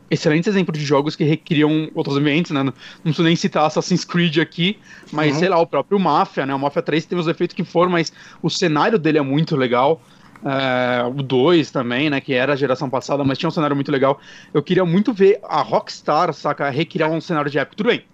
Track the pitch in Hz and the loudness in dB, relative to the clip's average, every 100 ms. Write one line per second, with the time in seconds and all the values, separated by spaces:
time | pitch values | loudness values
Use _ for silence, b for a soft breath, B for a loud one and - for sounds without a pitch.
0 | - 165 170 156 175 196 180 156 143 139 | -6 -2 2 2 2 0 0 -2 0 0
1 | 147 - 151 156 - 147 151 156 156 165 | 0 0 0 0 0 2 2 2 -2 -6
2 | 139 139 147 147 175 147 135 - - - | -2 0 2 0 0 -2 -2 -6 -18 -8
3 | 170 151 165 170 180 170 151 175 - 175 | -4 0 2 2 0 0 0 0 0 -2
4 | - 175 170 151 156 - 175 208 B B | -2 -2 0 0 -2 -2 -2 -2 B B
5 | B 151 156 143 180 170 165 143 135 202 | B -2 0 2 2 2 0 -2 -2 0
6 | 175 151 190 - 135 139 139 170 165 151 | 2 2 0 -2 -4 -2 -2 -4 -2 -4
7 | - 175 160 160 175 - 175 170 180 175 | -2 -4 -4 -2 -4 -6 -4 0 2 0
8 | 156 B B B 160 - 180 147 190 220 | -2 B B B -6 -2 0 2 2 2
9 | 156 151 135 139 160 151 127 123 156 240 | 2 0 0 -2 0 0 0 2 2 0
10 | b b b - 143 135 135 127 123 123 | b b b -10 -4 -2 0 0 0 0
11 | 123 139 131 131 139 175 135 151 120 123 | -2 -4 -2 2 4 4 2 -4 -2 -2
12 | 151 139 - 127 131 143 139 127 139 127 | 0 -2 -2 -2 0 0 0 -2 -2 -4
13 | - 143 135 131 165 170 147 143 139 139 | -4 -2 -2 -2 -2 -2 -2 -2 -2 0
14 | 135 139 B B B - 147 185 180 175 | 2 0 B B B -2 0 0 2 2
15 | 214 196 196 208 - 156 110 180 - - | 0 4 4 4 0 -2 0 -2 -2 -8
16 | - 151 175 147 151 143 143 139 165 180 | 0 2 0 -2 -4 -2 -2 -2 -4 -2
17 | 156 160 - 160 143 143 131 - 214 - | -2 -2 -2 -2 -2 -2 -4 -4 -2 -2
18 | - | -4